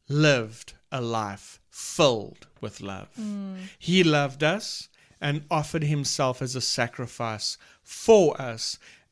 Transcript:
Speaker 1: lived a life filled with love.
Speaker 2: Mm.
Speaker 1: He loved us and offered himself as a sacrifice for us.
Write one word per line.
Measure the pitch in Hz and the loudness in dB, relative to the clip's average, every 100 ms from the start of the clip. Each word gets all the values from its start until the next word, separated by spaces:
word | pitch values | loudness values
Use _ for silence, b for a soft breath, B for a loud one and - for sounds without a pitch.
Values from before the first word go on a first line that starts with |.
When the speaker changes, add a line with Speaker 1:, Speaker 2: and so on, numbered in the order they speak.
| - | -2
Speaker 1:
lived | 143 151 131 110 110 - - _ | 4 6 4 0 -10 -18 -20 _
a | 135 | -6
life | 117 113 104 98 - - _ | -2 -2 -2 -6 -14 -20 _
filled | - - - 147 113 101 - - _ | -12 -4 4 4 4 -4 -14 -20 _
with | 107 - | -12 -10
love. | 101 95 101 - | -10 -10 -12 -10
Speaker 2:
Mm. | 214 202 196 185 190 - | -8 -8 -8 -10 -14 -8
Speaker 1:
He | - 185 | 2 4
loved | 165 147 143 131 | 6 4 0 -2
us | 156 202 - - - b b b | -2 -2 -6 -12 -14 b b b
and | 147 151 147 | -4 -4 -2
offered | 160 147 165 | -2 -2 -2
himself | 147 147 131 - 131 123 | -2 -2 -2 -2 -2 -2
as | 131 131 | -6 -4
a | |
sacrifice | 127 - 117 - 120 - 113 107 - - b b | -4 -2 -2 -4 -10 -6 -6 -4 -6 -8 b b
for | - - - 214 160 - | -18 0 6 8 8 2
us. | 127 113 - - b b b | -6 -8 -8 -10 b b b